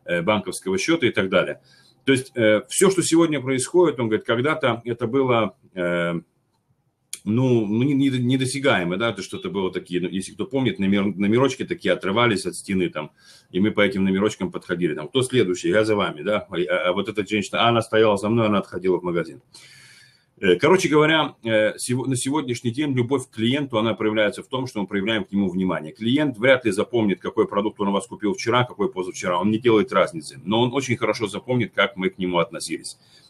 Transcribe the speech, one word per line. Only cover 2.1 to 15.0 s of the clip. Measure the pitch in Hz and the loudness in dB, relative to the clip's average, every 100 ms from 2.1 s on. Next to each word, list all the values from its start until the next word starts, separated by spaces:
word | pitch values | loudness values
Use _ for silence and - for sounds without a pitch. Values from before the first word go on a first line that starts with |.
есть, | 131 127 | 0 0
э, | 123 110 107 - | 2 4 4 2
всё, | - 190 | 2 2
что | 190 | 4
сегодня | 143 160 165 143 | 2 4 4 0
происходит, | 127 131 127 175 170 135 | -2 -4 0 2 4 2
он | 113 | 0
говорит, | 107 | 0
когда-то | - 117 143 156 127 113 120 | 0 0 0 0 0 -2 -4
это | 117 113 | -6 -2
было, | 135 131 117 104 - _ | 0 2 2 0 -6 _
э, | 92 87 87 85 85 - _ _ _ _ _ _ _ _ - | -4 -2 0 0 -4 -8 _ _ _ _ _ _ _ _ -10
ну, | 101 110 127 120 101 | -2 0 4 2 2
ну, | 110 | 0
не-, | 139 | 2
не-, | 135 139 127 | 2 2 0
недосягаемо, | 123 131 127 135 135 101 87 92 | 0 0 -2 -2 2 2 0 -2
да, | 117 | -2
то, | 98 | -4
что | 92 95 | -8 -8
это | 95 | -6
было | 95 92 | -4 -4
такие, | 92 85 87 | -4 -4 -4
ну, | 87 | -4
если | 95 92 | -6 -8
кто | - 98 | -8 -6
помнит, | 135 123 90 | -2 -2 0
номер-, | 98 101 101 | 0 2 0
номерочки | 90 101 117 135 - 101 | 0 2 2 2 0 -8
такие | 87 98 | -4 -2
отрывались | 90 92 101 120 95 90 | -2 0 2 2 2 -4
от | |
стены, | 80 - 95 85 | -8 -4 -2 -2
там, | 80 76 _ - - _ | -4 -12 _ -20 -20 _
и | 92 | 0
мы | 104 | 0
по | 107 | 2
этим | 101 98 | 2 2
номерочкам | 95 95 104 - 90 | 0 2 0 -2 -6
подходили, | - - 90 87 | -6 -6 -2 -2
там, | 73 | -4